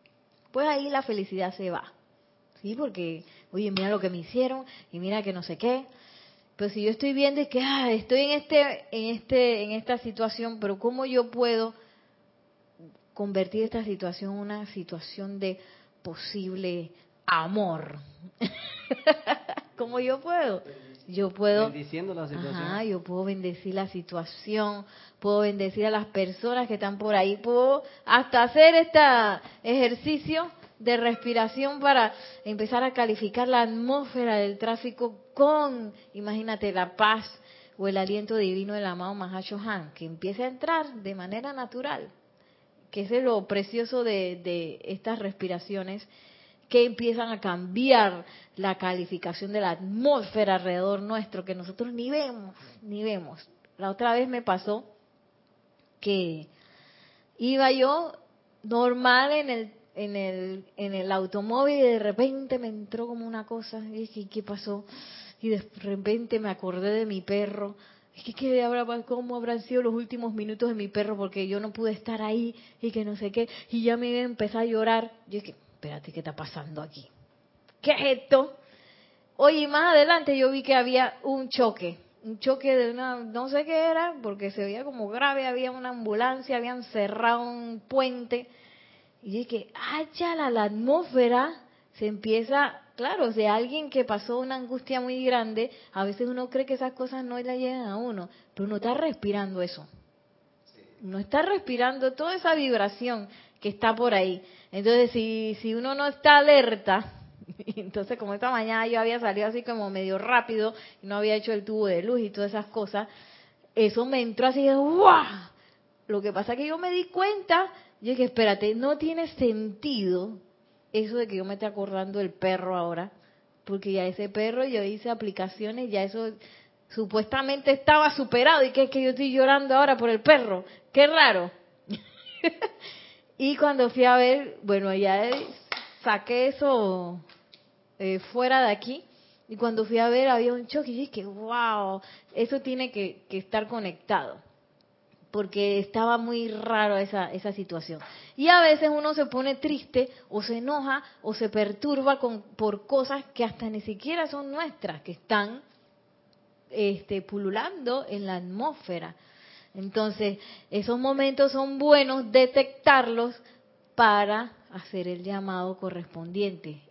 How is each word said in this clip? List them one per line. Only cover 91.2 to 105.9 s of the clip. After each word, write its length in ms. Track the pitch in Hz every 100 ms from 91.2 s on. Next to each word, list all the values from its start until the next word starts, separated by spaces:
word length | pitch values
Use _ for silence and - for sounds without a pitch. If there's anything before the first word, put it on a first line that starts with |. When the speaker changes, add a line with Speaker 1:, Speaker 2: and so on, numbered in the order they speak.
| 240 240 294 339 - _ _
Speaker 1:
se 120 | - 214
empieza", 760 | 208 220 220 226 277 269 - _
claro, 380 | - 254 381 240
de 160 | 220 214
alguien 420 | 214 247 302 294
que 140 | 269
pasó 340 | 247 208 - 240
una 160 | 254
angustia 460 | 262 247 254 - 262
muy 240 | 247 254
grande, 480 | 254 247 220 220 247 - -
a 120 | 196
veces 240 | 196 202 247
uno 200 | 247 254
cree 160 | 262
que 100 | 262
esas 180 | 254 262
cosas 320 | 254 254 262
no 160 | 247 247
le 180 | 247 254
llegan 300 | 254 262 226
a 80 | 202
uno, 320 | 247 202 - _ _
pero 120 | - 196
uno 100 | 208
está 180 | 233
respirando 680 | 262 320 226 208 202 196 185
eso. 220 | 180 - 151 - _ _ _ _ _ _ _ _ - _
Uno 160 | 196 190
está 240 | 202 277
respirando 720 | 359 403 - 247 247 269 262
toda 240 | 262 320 370
esa 180 | 349
vibración 720 | 320 269 226 202 202 247 226 196 - - _
que 80 | 202
está 240 | 202 226
por 180 | 220 240
ahí. 300 | 202 185 180 - - -
Entonces, 380 | 190 208 240 240
si, 440 | 240 220 220 220 208
si 140 | 226
uno 200 | 226 254